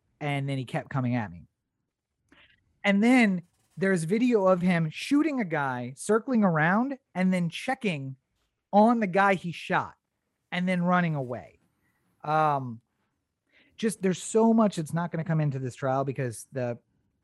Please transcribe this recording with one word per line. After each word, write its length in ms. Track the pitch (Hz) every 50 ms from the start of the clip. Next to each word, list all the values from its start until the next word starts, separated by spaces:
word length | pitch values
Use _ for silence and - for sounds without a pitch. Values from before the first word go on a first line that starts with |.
| _ _ _ -
and 260 | - 147 143 139 139 139
then 100 | 139 135
he 60 | 127
kept 260 | 120 - 156 127 -
coming 260 | - 135 127 120 120
at 140 | 123 110 98
me." 180 | 85 85 - _ _ _ _ _ _ _ _ _ _ _ _ _ _ _ _ _ _ _ _ _ _ _ _ _ _ _ -
And 180 | 202 196 202 214
then 380 | 240 254 254 233 208 190 180 - _ _ _ _ _ - -
there's 260 | 170 196 190 175 160
video 420 | 160 196 226 254 247 240 214 190 185
of 140 | 190 180
him 280 | 175 185 180 170 165 156
shooting 480 | - - - - 269 294 311 320 285 254
a 60 | 226
guy, 480 | 170 160 151 143 135 127 123 123 120 139
circling 480 | - - - 214 226 220 - 254 226 208
around, 540 | 190 165 156 151 165 185 214 247 277 277 254 _ _ -
and 180 | 175 185 185 185
then 160 | 180 175 165
checking 640 | - - - - 262 262 - 208 170 143 135 135 135 _ _ _ _ _ _ _ _ _ _ - -
on 260 | 202 214 226 240 233
the 80 | 220 185
guy 260 | 165 196 196 202 196
he 160 | 175 - 175
shot, 440 | 151 - - - 180 156 120 90 - _ _ _ _ _ _ _ _ _ _ -
and 160 | - 180 180 185
then 160 | 185 180 175
running 320 | 180 180 180 175 165 156
away. 440 | 143 131 120 123 107 80 - _ _ _ _ _ _ _ _ _ _ _ _ _ _ -
Um, 580 | 151 151 156 156 151 147 139 131 123 117 113 _ _ _ _ _ _ _ _ _ _ _ _ _ _ _ _ _ _ _ -
just, 240 | - 226 - -
there's 200 | 180 190 180 -
so 320 | - - - 220 220 226 226
much 220 | 226 220 202 -
that's 180 | - 160 143 -
not 180 | 165 175 170
gonna 120 | - 165 156
come 160 | - 160 156
into 160 | 151 147 135 135
this 140 | 131 123 113
trial 280 | - - 135 131 135 139
because 440 | 139 131 - 135 123 110 - - _
the, 260 | - 135 123 120 120 117 _ _ _ _ _ _ _ _